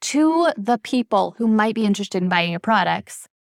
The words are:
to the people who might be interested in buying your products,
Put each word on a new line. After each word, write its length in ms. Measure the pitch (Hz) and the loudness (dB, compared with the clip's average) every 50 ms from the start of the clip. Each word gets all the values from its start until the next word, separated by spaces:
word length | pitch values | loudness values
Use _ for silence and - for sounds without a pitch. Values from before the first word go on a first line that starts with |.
to 500 | - - - 294 311 320 320 330 339 320 - | -10 -2 0 2 2 4 4 2 2 0 0
the 220 | 220 196 240 240 226 | -2 0 0 0 -2
people 560 | - - 262 247 233 - 220 196 185 175 - | -2 -2 -2 -2 -2 0 0 0 0 -2 -4
who 100 | - 233 | -2 0
might 280 | 220 220 214 214 226 220 | 2 2 2 2 0 0
be 100 | 226 214 | 0 0
interested 380 | 208 196 - 202 - - 185 | 0 0 0 -2 -4 -4 -2
in 60 | 185 180 | -2 0
buying 200 | 180 175 170 170 | 2 0 0 0
your 80 | 170 170 | -4 -4
products, 720 | - 220 226 196 175 170 170 190 - - - - - - _ _ | -2 0 2 2 2 0 -2 -4 -6 -12 -18 -18 -20 -20 _ _